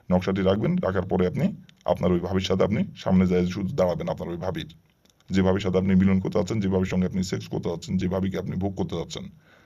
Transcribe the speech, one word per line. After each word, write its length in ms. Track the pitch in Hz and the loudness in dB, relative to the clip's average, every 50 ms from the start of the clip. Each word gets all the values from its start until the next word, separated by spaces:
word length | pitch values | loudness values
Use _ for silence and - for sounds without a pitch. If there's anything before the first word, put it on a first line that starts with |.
| _ - | _ 0
নকশাটি 300 | 90 92 90 101 95 101 | 0 2 2 0 0 2
রাখবেন। 360 | 95 92 98 104 123 156 180 180 | 2 2 2 2 2 0 0 0
রাখার 240 | - 92 95 98 | 0 0 0 -2
পরে 260 | 90 92 92 90 92 90 | 0 0 0 2 2 0
আপনি 280 | - - 143 208 - - - - _ _ _ | 0 0 -2 -2 -2 -6 -12 -20 _ _ _
আপনার 260 | - 87 - - 90 | -2 0 0 2 2
ওই 80 | 90 87 | 2 0
ভাবির 220 | 87 87 92 95 | 0 0 -2 -2
সাথে 220 | 95 - 98 92 92 | 0 0 2 2 2
আপনি 200 | 90 90 85 95 - - | 2 2 0 -2 -4 -6
সামনে 320 | - - - 95 92 92 90 | -6 -2 2 4 4 4 4
যায় 180 | 90 90 90 | 4 2 2
শুধু 300 | 90 90 - 98 92 - | 0 -2 -4 -4 -4 0
দাঁড়াবেন, 340 | - 92 90 85 80 82 85 | 0 0 0 0 -2 -4 -6
আপনার 200 | 80 80 82 82 | -6 -6 -6 -6
ওই 80 | 85 85 | -8 -6
ভাবির। 380 | 82 92 82 80 - - - - _ _ _ _ _ _ _ _ _ - | -6 -6 -6 -6 -8 -12 -16 -20 _ _ _ _ _ _ _ _ _ -2
যে 120 | 92 95 | 0 2
ভাবির 180 | 92 92 92 95 | 4 4 2 2
সাথে 180 | 92 95 87 92 | 0 0 2 2
আপনি 180 | 92 98 95 | 2 4 4
মিলন 240 | 92 95 98 95 95 | 6 6 6 4 2
করতে 200 | 95 - - 98 | 2 0 0 0
চাচ্ছেন, 200 | 92 - 113 113 | 0 0 -2 -2
যে 100 | 98 95 | 0 0
ভাবির 160 | 95 92 92 | 0 0 0
সঙ্গে 200 | 95 - 92 92 | 0 0 0 0
আপনি 180 | 90 - 95 92 | 0 0 -2 -4
সেক্স 240 | 92 - 113 110 - | -2 -4 -6 -6 -6
করতে 220 | 110 - - 92 | -6 -6 -4 -4
চাচ্ছেন, 280 | 85 82 - - 95 92 | -6 -6 -6 -4 -2 -2
যে 100 | 95 90 | -2 0
ভাবিকে 300 | 90 95 95 95 92 92 | -2 -2 -2 -2 -2 -4
আপনি 180 | 90 98 95 | -6 -6 -4
ভোগ 200 | 92 92 101 95 | -4 -4 -4 -4
করতে 200 | - 98 82 92 | -4 -4 -4 -4
চাচ্ছেন, 280 | 85 82 - - - - - - - _ _ - - _ | -6 -6 -8 -10 -12 -12 -14 -16 -20 _ _ -20 -20 _